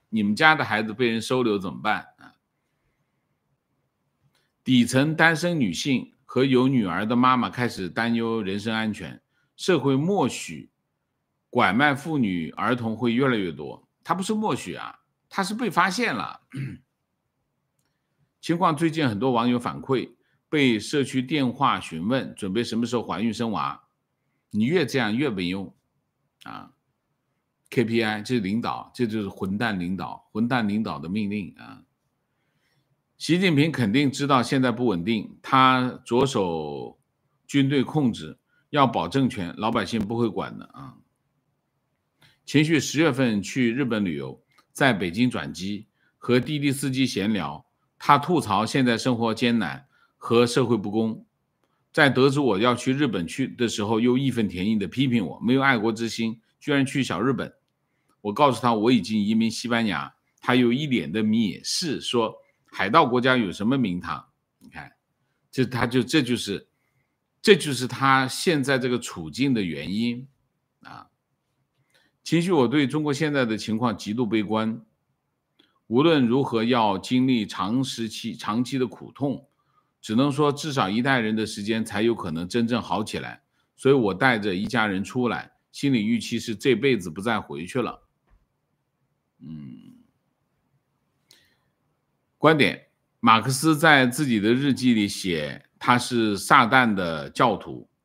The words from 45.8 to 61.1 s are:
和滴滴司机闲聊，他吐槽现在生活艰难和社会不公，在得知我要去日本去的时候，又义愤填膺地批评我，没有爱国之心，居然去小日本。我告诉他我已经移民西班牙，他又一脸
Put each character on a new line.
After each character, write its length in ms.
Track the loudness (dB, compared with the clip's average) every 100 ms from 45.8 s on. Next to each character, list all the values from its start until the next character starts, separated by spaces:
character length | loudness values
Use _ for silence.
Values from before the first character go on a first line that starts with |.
| -12 _ _ _
和 200 | 0 0
滴 200 | 2 -2
滴 120 | -2
司 200 | -2 -2
机 160 | 0 0
闲 260 | 0 -2
聊， 320 | -2 -4 -10 -18 _ _ -2
他 220 | 4 4
吐 200 | 4 0
槽 240 | 2 0
现 220 | 2 2 2
在 100 | 2
生 220 | 0 0
活 160 | -2
艰 240 | 0 0 2
难 300 | -2 -6 -14 _ _ _
和 300 | 2 4 4
社 180 | 2
会 140 | 2 0
不 140 | 0
公， 340 | -2 -2 -4 -16 _ _ _ _ _ _
在 200 | 4 4
得 180 | 6 4
知 100 | 4
我 200 | 0 2
要 160 | 2 2
去 180 | 0
日 140 | 0 0
本 180 | -2 -4
去 220 | -4 -6
的 200 | -2 -4
时 160 | -2
候， 160 | -2 2
又 160 | 2 2
义 140 | 0
愤 180 | 0 -2
填 160 | -2
膺 140 | -2 0
地 80 | -2
批 220 | -2 0
评 180 | 0 -2
我， 140 | -4
没 160 | 0 2
有 60 |
爱 120 | 2 2
国 160 | 0
之 160 | -2 -6
心， 320 | -4 -6 -6 _ _
居 120 | -2
然 140 | 0 0
去 180 | -2
小 160 | -2 -2
日 140 | -2
本。 180 | -2 -6 -12 _ _ _ _ _ _
我 100 | -8
告 200 | 2 2
诉 100 | 4
他 140 | 0 2
我 160 | 4
已 100 | 2
经 180 | 2 0
移 140 | 2
民 160 | 2 0
西 180 | -2 -2
班 200 | -2 0
牙， 260 | -4 -6 -14 _ _
他 140 | 2
又 180 | 4 4
一 140 | 2 0
脸 260 | -2 -2